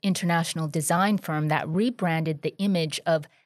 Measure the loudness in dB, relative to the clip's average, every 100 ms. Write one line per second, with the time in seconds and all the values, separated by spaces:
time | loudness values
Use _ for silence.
0 | -2 0 2 2 0 -2 -2 -2 0 2
1 | 2 2 0 -2 0 0 0 0 0 0
2 | 0 0 0 -2 -4 -2 0 0 0 -4
3 | 0 0 -2 _